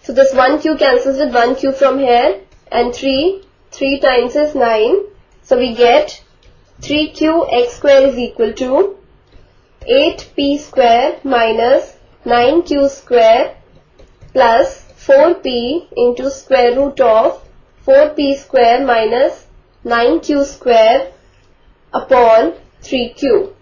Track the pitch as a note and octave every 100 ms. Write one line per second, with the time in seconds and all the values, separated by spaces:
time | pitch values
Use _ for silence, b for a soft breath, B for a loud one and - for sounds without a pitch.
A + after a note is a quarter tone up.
0 | - B3 C4+ C4 C4 D4 D#4+ D4+ C#4+ B3
1 | C4+ C4+ C#4+ A#3+ A#3+ C4 C4+ C4+ C#4 C4+
2 | C4 A#3+ C#4 G4 - _ _ A3+ A#3+ -
3 | C4+ C4+ E4 G4 - _ _ - C4+ C#4
4 | C4+ B3 B3 D4 D4+ C#4+ A#3 A3 A3+ G4
5 | - - _ _ _ B3 B3+ A3+ A#3+ C#4
6 | D4+ - _ _ _ _ _ _ - D4
7 | D4+ - D#4 E4 - A#3+ A#3+ - D4 C#4
8 | C4+ B3 A#3+ - A3+ - B3+ C#4 G4 -
9 | _ _ _ - _ _ _ _ - C4
10 | D#4 - - - C#4+ C#4+ - C#4+ A#3+ A#3
11 | C#4 - C4+ A#3+ A3+ A3+ A#3+ C#4 - _
12 | _ _ A#3 A#3+ B3 D#4+ F4 C#4+ C#4 -
13 | - A#3+ A3 A#3 - - _ _ _ _
14 | - _ - C4 A#3+ A#3 F4 - - _
15 | - C#4 D#4+ F4 C4+ B3 A#3+ E4 - -
16 | B3 B3 C4 C4+ - C4 A#3+ B3 C#4 C#4
17 | B3 A3 C4 - - - _ _ - C4+
18 | D4 D4+ C#4+ C#4 - C4 A#3 B3 C4+ A3+
19 | A3 A#3 D4 - _ _ _ _ A#3+ A#3
20 | A#3+ E4 - C#4+ C#4 - B3 A3+ A3 C4
21 | - _ _ _ _ _ _ _ _ -
22 | - B3+ A#3 A3 D4+ - _ _ - C4+
23 | A#3+ - C#4 A3 - -